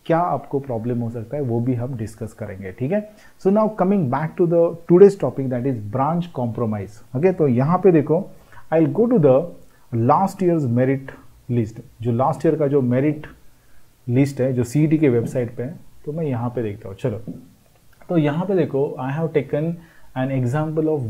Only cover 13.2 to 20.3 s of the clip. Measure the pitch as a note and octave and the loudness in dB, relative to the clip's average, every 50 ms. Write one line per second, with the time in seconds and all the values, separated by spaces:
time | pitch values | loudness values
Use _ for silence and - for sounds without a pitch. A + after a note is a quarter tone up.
13.2 | - - - - - - - _ _ - - - - - _ _ _ B2 A#2+ C3 | -8 -16 -20 -20 -20 -20 -20 _ _ -20 -20 -20 -20 -20 _ _ _ 0 2 2
14.2 | C#3+ C3+ C#3 B2+ B2+ C3+ C3 B2 A#2+ A#2+ - D3 D#3 D#3 D#3+ D#3 D#3 C#3 A#2+ A#2 | 2 2 0 -2 -2 0 0 -2 -2 0 2 2 2 2 2 4 4 4 4 2
15.2 | A2+ - - C3 B2 A2 - - A#2+ C3+ F#3 - - - - - - D3+ D3 E3+ | 0 -2 -2 -4 -4 -4 -6 -8 -10 -10 -10 -14 -20 -20 -20 -14 -12 -10 -6 -6
16.2 | E3 D3 B2+ A#2+ A#2 B2 A#2+ B2+ A#2 G#2+ G2+ A2 - G2 G2 - - B2+ G#2+ - | -4 -4 -4 -4 -4 -4 -4 -4 -6 -6 -6 -10 -12 -14 -10 -6 -6 -4 -4 -6
17.2 | - - - - - - - _ _ _ _ _ _ - - - - - F3+ E3 | -8 -12 -14 -16 -18 -20 -20 _ _ _ _ _ _ -20 -20 -16 -8 -2 0 0
18.2 | D3 D3 C#3+ E3 F#3 G3+ G3 F3+ D3+ C#3+ C#3 C3+ C#3 - - - B2+ C3 C#3 D#3+ | 2 2 0 -2 -2 0 0 0 0 0 0 -2 -2 -2 -4 -6 -6 -6 -4 -4
19.2 | E3 D#3 D#3+ D3+ C3+ - - C#3+ D#3 E3 E3+ E3+ - - - - - - - C3 | -4 -2 -2 -2 -2 -2 -4 -4 -2 -4 -6 -8 -12 -20 -20 -20 -20 -10 -6 -6
20.2 | C3 C3+ | -4 -2